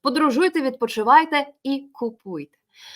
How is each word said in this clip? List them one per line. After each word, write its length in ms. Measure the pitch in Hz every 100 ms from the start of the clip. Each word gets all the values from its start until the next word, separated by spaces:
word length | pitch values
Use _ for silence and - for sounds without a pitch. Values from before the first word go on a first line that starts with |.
Подорожуйте, 580 | - 269 - 240 359 330
відпочивайте 840 | 269 254 233 226 214 294 320 294 285 _
і 280 | 269 277 277
купуйте. 640 | - 233 226 196 165 143 _ _ _ -